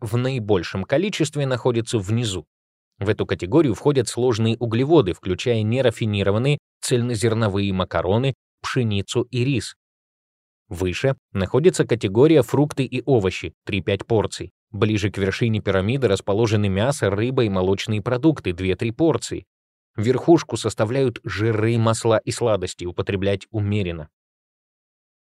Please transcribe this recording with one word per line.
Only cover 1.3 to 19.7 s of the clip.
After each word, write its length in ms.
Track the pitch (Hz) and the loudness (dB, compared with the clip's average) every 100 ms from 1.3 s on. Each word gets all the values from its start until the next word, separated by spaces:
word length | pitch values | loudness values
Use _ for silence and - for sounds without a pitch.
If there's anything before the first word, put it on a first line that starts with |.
| 147 135 | -2 -2
находятся 540 | 123 131 117 113 113 | -2 0 -2 -2 -4
внизу. 460 | 92 113 117 90 - _ _ _ _ _ | -2 -2 -2 -6 -12 _ _ _ _ _
В 100 | 101 | -6
эту 180 | 101 95 | -4 -4
категорию 480 | 95 90 160 147 92 | -6 0 2 2 0
входят 340 | 147 135 113 | 0 0 -2
сложные 480 | 120 127 110 113 113 | -2 0 0 0 -2
углеводы, 560 | 120 117 139 165 90 | -2 -2 4 4 4
включая 480 | - 92 90 123 113 | -2 -4 -4 0 0
нерафинированные 960 | 107 127 127 - 110 101 98 107 139 147 - _ | 0 2 0 0 -2 0 0 0 0 -2 -6 _
цельнозерновые 920 | - 123 120 110 117 110 110 98 101 | -2 0 0 0 0 2 0 0 0
макароны, 600 | 92 90 85 85 110 135 - _ _ | -2 -2 -2 0 0 0 -4 _ _
пшеницу 600 | - 135 113 101 - 123 | -6 -2 0 -2 -2 -4
и 200 | 127 123 | -2 -2
рис. 320 | 127 120 - - _ _ _ _ _ _ _ _ _ | 0 -2 -4 -12 _ _ _ _ _ _ _ _ _
Выше 480 | 87 90 85 135 135 _ | -6 -4 -2 -2 -2 _
находится 540 | 101 90 165 175 - 139 | -4 0 4 4 4 0
категория 560 | 113 104 107 156 156 | 0 0 4 6 6
фрукты 440 | - 131 147 - 127 | 4 2 0 -2 -4
и 180 | 123 143 | -4 2
овощи, 480 | 123 92 - 85 - - | 2 2 -2 -8 -12 -6
три-пять 400 | 98 104 98 - | -4 -2 -2 0
порций. 460 | 110 95 - 87 _ _ | 0 0 -6 -14 _ _
Ближе 400 | 104 107 104 101 | 0 0 2 -2
к 60 | 98 | 0
вершине 420 | 95 - 117 107 | -2 0 0 0
пирамиды 480 | 101 95 98 139 113 | 0 0 0 0 2
расположены 600 | 98 - 101 117 104 101 | 0 0 2 2 2 2
мясо, 400 | 95 123 147 101 | 2 0 0 0
рыба 340 | 101 123 131 | 0 0 0
и 60 | 110 | 0
молочные 520 | 95 92 98 - 107 | 0 0 0 -2 -4
продукты, 520 | 120 123 160 - 95 | -2 2 2 0 -4
две-три 380 | 87 92 90 113 | -2 -2 -2 -4
порции. 540 | - 165 110 - 85 - _ _ | 0 0 0 -4 -10 -12 _ _